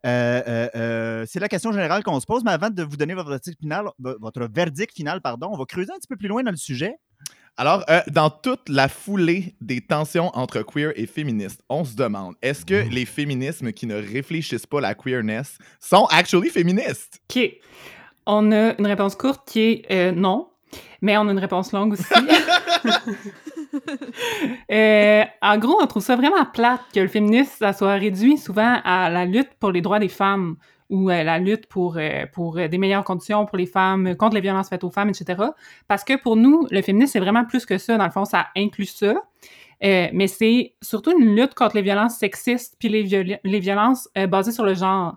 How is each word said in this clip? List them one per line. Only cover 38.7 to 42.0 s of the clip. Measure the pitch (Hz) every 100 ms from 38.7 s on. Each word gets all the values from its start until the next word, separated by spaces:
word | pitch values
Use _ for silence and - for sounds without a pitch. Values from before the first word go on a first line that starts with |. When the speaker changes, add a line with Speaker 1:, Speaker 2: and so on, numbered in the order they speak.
| - 196
Speaker 3:
ça. | - 202 294 - _ - - - _
Euh, | 196 185 175
mais | 180 190
c'est | - 226 240 - _
surtout | - 214 311 359
une | 226 208
lutte | 269 -
contre | 220 214
les |
violences | 196 202